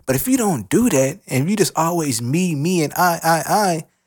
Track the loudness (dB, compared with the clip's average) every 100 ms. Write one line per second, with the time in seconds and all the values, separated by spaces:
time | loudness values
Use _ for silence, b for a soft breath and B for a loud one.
0 | -4 -4 0 0 0 -2 0 2 4 2
1 | 0 -2 -4 -2 0 0 0 0 -2 -2
2 | -2 -4 -2 0 0 -2 0 0 0 0
3 | 0 0 0 0 0 0 2 -2 -6 _